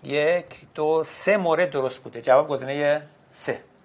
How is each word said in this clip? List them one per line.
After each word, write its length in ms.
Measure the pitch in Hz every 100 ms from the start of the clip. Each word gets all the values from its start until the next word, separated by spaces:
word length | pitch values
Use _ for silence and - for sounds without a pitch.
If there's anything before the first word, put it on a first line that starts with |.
یک، 420 | 135 143 151 175 - - - -
دو، 280 | 151 160
سه 340 | 156 - - 208
مورد 320 | 175 160 180
درست 340 | 143 131 -
بوده. 180 | 113 117
جواب 260 | 117 131 151
گزینه 540 | 139 127 143 147 147 147 _ _
سه. 420 | - - 123 - _